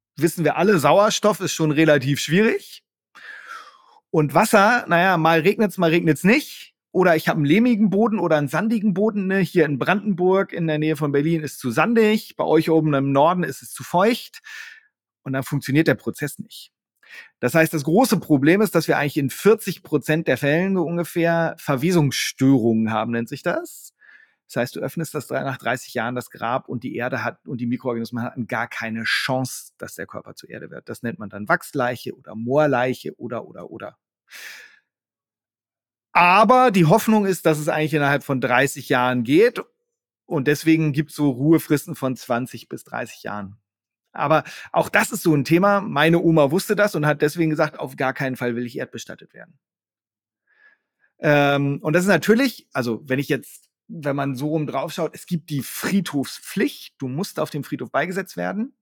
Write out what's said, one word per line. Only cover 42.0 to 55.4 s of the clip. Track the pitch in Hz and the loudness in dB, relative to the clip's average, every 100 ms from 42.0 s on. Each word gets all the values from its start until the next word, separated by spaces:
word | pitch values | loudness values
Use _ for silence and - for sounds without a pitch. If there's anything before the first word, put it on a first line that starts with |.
| 131 123 | -6 -6
zwanzig | - 120 127 117 - | -4 -4 -4 -12 -14
bis | 131 | -16
dreißig | - 120 120 - | -12 -12 -12 -12
Jahren. | 110 104 101 104 _ _ _ _ _ | -12 -12 -12 -18 _ _ _ _ _
Aber | - 147 160 - - - | -4 0 0 -2 -14 -6
auch | - - | -2 2
das | 202 220 | 2 0
ist | 226 | 0
so | 170 151 | 2 2
ein | |
Thema. | 127 170 202 202 | 4 4 4 2
Meine | - 143 160 170 | 0 2 4 4
Oma | 165 160 139 | 4 4 4
wusste | 175 - 208 | 2 0 0
das | 208 165 | 0 0
und | 151 | 0
hat | 147 | 2
deswegen | 147 170 160 | 0 0 -2
gesagt, | 151 151 - | 0 -2 -4
auf | 139 135 | -10 -4
gar | 131 | -4
keinen | 135 135 127 | -4 -6 -4
Fall | 123 117 | -4 -4
will | 120 | -6
ich | 131 | -8
erdbestattet | 131 117 - - - | -10 -12 -16 -18 -20
werden. | - - _ _ _ _ _ _ _ _ _ _ _ _ _ _ _ _ _ | -20 -20 _ _ _ _ _ _ _ _ _ _ _ _ _ _ _ _ _
Ähm, | 156 147 143 143 139 143 | 2 4 4 2 0 -2
und | 156 | 0
das | 175 | 0
ist | 185 | 2
natürlich, | 170 - 226 269 - _ | 2 4 2 2 -2 _
also | 139 120 110 143 | -6 -4 -4 -4
wenn | 131 | -4
ich | 143 | -2
jetzt, | 135 - - _ _ - | -4 -6 -20 _ _ -18
wenn | 170 147 143 | -10 -6 -4
man | 139 127 | -4 -4
so | 151 | -4
rum | 160 143 | -4 -4
drauf | 139 160 | -6 -6
schaut, | 180 151 | -6 -8
es | - - | -8 -8
gibt | 175 | -8